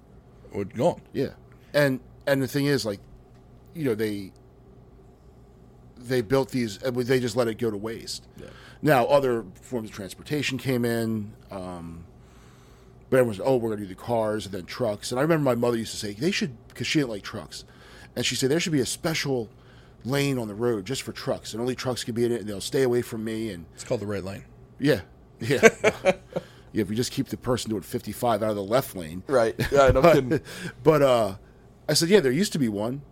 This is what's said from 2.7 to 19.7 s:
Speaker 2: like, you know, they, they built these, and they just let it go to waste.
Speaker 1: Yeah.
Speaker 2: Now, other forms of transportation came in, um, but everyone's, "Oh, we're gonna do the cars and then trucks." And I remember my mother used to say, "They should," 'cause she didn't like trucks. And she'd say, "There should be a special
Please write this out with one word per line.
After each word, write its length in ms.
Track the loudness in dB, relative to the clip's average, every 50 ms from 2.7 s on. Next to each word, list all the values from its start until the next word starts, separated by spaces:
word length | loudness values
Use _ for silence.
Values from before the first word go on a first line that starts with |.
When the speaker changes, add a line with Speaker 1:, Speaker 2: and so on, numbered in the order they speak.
| 2 2 0
Speaker 2:
like, 140 | -2 -4 -6 -10 -16 -20 -20 -20 -20 -20 -20 -20 -20 -20 -20 -20 -16 -10
you 100 | -4 -2
know, 100 | -2 0
they, 380 | 0 -2 -2 -4 -6 -8 -12 -16 -20 -20 -20 -20 -20 -20 -20 -20 -20 -20 -20 -20 -20 -20 -20 -20 -20 -20 -20 -20 -20 -20 -20 -20 -20 -20 -20 -20 -20 -20 -20 -20
they 240 | -16 -6 -2 0 0
built 300 | 2 2 2 2 2 0
these, 320 | -2 -2 -2 -2 -4 -4
and 140 | -4 -2 -2
they 240 | -2 2 2 2 2
just 160 | 2 0 0
let 120 | 0 0 0
it 100 | 0 -2
go 120 | -2 -2
to 60 | -2
waste. 500 | -4 -6 -8 -10 -10 -10 -12 -12 -12 -14 -18 -20
Speaker 1:
Yeah. 100 | -20 -18 -18 -18 -20 -20 -20 -12 -2
Speaker 2:
Now, 260 | 2 4 4 4 6
other 380 | 6 4 4 4 2 0 -2 -4 -8 -14 -20
forms 300 | -12 -8 -6 -6 -6 -8
of 40 | -10
transportation 640 | -12 -12 -12 -12 -14 -8 -6 -4 -2 -2 -2 -4 -4
came 260 | -2 -2 0 0 0
in, 480 | 0 0 0 0 -2 -2 -4 -4 -8 -12 -18 -16 -14
um, 540 | -12 -10 -10 -10 -10 -12 -12 -12 -14 -14 -16 -18 -20 -20 -20 -20 -20 -20 -20 -20 -20 -20 -20 -20 -20 -20 -20 -20 -20 -20 -4 2
but 80 | 4 4
everyone's, 220 | 4 4 0 -2 0
"Oh, 120 | 2 2
we're 140 | 2 2 -2
gonna 120 | -4 -4
do 40 | -8 -10
the 60 | -12
cars 520 | -10 -6 -2 0 0 0 0 -2 -4 -6
and 80 | -8 -10
then 100 | -10 -10
trucks." 460 | -10 -6 -4 -2 -2 -2 -4 -6 -4
And 80 | -2 0
I 40 |
remember 220 | 2 2 2 2 2
my 100 | 2 2
mother 220 | 2 2 2 0
used 140 | 0 -2 -6
to 40 | -8
say, 160 | -8 -8 -8
"They 180 | -6 -4 -2 -2
should," 260 | 0 0 -2 -4 -6 -10 -18 -18 -10
'cause 120 | -8 -4
she 140 | 0 2 2
didn't 100 | 0 0
like 120 | -4 -8
trucks. 420 | -10 -10 -10 -10 -12 -12 -14 -16 -18 -18 -20 -20 -20 -20 -20 -20 -20 -10 -6
And 100 | -4 -2
she'd 120 | -2 0
say, 100 | 0 2
"There 140 | 2 2 2
should 120 | 2 2
be 80 | 2 2
a 60 | 0
special 640 | 0 -2 -4 -4 -4 -2 -2 -2 -2 -2 -2 -4 -6 -12 -18 -20 -20